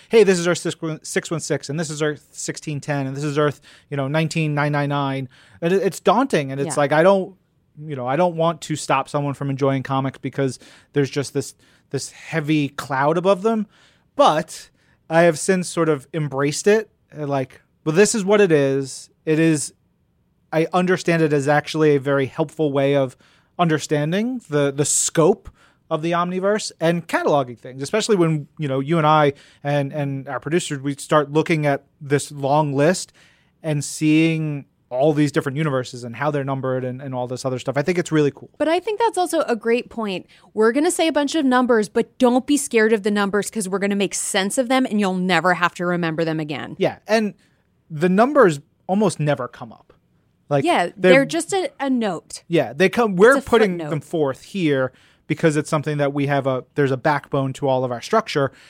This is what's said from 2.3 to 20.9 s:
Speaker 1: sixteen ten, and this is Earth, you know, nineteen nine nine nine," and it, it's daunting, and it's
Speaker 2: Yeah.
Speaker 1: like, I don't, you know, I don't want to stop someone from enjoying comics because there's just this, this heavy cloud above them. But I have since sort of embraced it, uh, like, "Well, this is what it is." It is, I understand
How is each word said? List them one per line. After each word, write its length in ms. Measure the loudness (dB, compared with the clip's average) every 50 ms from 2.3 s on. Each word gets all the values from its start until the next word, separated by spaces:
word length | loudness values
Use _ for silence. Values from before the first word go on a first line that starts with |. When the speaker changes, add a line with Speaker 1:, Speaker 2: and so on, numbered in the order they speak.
Speaker 1:
sixteen 480 | -16 -12 -10 -10 -10 -8 -8 -8 -8 -8
ten, 240 | -4 -4 -4 -4 -4
and 100 | -4 -6
this 80 | -4 -4
is 140 | -4 0 0
Earth, 240 | 0 0 -2 -4 _ -20 -20 -20 _ -10
you 60 | -6
know, 120 | -6 -4 -2
nineteen 480 | 0 0 -2 0 -2 -2 -2 -2 0
nine 160 | 0 0 0
nine 180 | 0 0 -2 -2
nine," 400 | -2 -2 -2 -2 -4 -6 -8 -10 _ _ _ _ -12 -4
and 100 | -2 0
it, 120 | 0 2 0
it's 160 | 0 -4 0
daunting, 520 | 2 2 4 4 2 0 0 -2 -2 -2
and 80 | -6 -6
it's 100 | -4 -2 0
Speaker 2:
Yeah. 60 | 0
Speaker 1:
like, 100 | 0 2
I 120 | 4 4 4
don't, 320 | 4 4 2 0 -6 -12 _ _ _ _ _ _ _ _ -18 -14
you 100 | -10 -8
know, 120 | -6 -4 -2
I 80 | 0
don't 200 | 0 0 0 0
want 260 | 0 0 0 -2 -4
to 140 | -6 -8 -6
stop 320 | -6 -2 0 0 0 0 -2
someone 260 | -4 -4 -4 -4 -4
from 160 | -4 -6 -6
enjoying 320 | -4 0 0 0 0 0 -2
comics 340 | -2 -4 -2 -2 -4 -6 -8
because 400 | -10 -8 -4 -2 -2 -2 -2 -6 -16 -20 -20 -20 _ _ -2
there's 160 | -2 0 0
just 260 | -2 -6 -6 -4 -4
this, 180 | -6 -6 -6 -12 _ _ _ _ _ _ -10
this 180 | -10 -8 -8 -10
heavy 580 | -16 -18 -14 -6 -6 -6 -2 0 0 0 0 -2
cloud 480 | -6 -10 -8 -6 -2 0 2 2 2 2
above 260 | 2 0 0 0 0
them. 240 | -2 -2 -2 -4 -6 _ _ _ _ _ _ _ _ 0
But 540 | 4 4 4 4 2 -2 -6 -10 -20 -20 -20 _ _ _ _ _ _ _ 0
I 140 | 2 4
have 160 | 4 4 4 2
since 320 | 0 0 0 0 0 -4
sort 180 | -2 0 2 2
of 180 | 0 -2 -2 _ -6
embraced 500 | -6 -6 -4 -2 -2 -2 -2 -2 0 2
it, 240 | 2 2 2 2 _ _ _ _ _ -12
uh, 120 | -10 -6 -4
like, 340 | -2 -4 -4 -6 -10 -20 _ _ _ _ -4
"Well, 100 | 0 4
this 200 | 4 4 4 4
is 100 | 0 2
what 160 | 2 4 4
it 100 | 6 6
is." 580 | 4 4 4 2 0 -2 -4 -6 -10 -16 -18 -20 _ _ -4
It 140 | -2 2 2
is, 340 | 4 4 2 2 -2 -6 _ _ _ _ _ _ _ _ _ _ _ _ _ _ _ -4
I 160 | -2 -2 0 0 0
understand 500 | 0 2 2